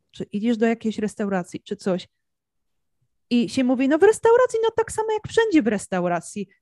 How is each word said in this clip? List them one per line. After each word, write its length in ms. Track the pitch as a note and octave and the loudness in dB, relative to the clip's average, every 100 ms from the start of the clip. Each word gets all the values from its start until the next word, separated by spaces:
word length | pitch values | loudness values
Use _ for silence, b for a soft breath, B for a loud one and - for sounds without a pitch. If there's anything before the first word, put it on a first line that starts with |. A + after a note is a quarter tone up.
| _ | _
czy 120 | - | -16
idziesz 340 | - G#3 A3+ A3 | -10 -4 -2 0
do 80 | A3+ | 0
jakiejś 320 | A3+ A3 G#3 | 0 -4 -4
restauracji, 600 | G#3 - G3+ F#3+ F3 - | -6 -6 -4 -4 -6 -14
czy 120 | - G3+ | -12 -6
coś 320 | G3+ F#3 - _ _ _ _ _ _ _ _ _ _ _ _ | -4 -4 -6 _ _ _ _ _ _ _ _ _ _ _ _
i 200 | A#3+ G#3+ | 0 0
się 140 | - | 0
mówi, 240 | B3 B3+ C4+ | 0 0 2
no 100 | D#4 | 4
w 60 | |
restauracji, 560 | G4+ A4 A4+ A#4+ B4+ A4+ | 4 4 4 4 4 0
no 60 | A4 A4 | 0 -2
tak 160 | A4 | -4
samo 200 | - A4 | -4 -4
jak 160 | G#4+ - | -4 -2
wszędzie 340 | - A4+ D#4+ | 0 2 2
w 60 | A3+ | 2
restauracji, 800 | G#3 - F#3 F3 F3 - G#3 G3 _ | -2 -4 -4 -2 -4 -6 -12 -14 _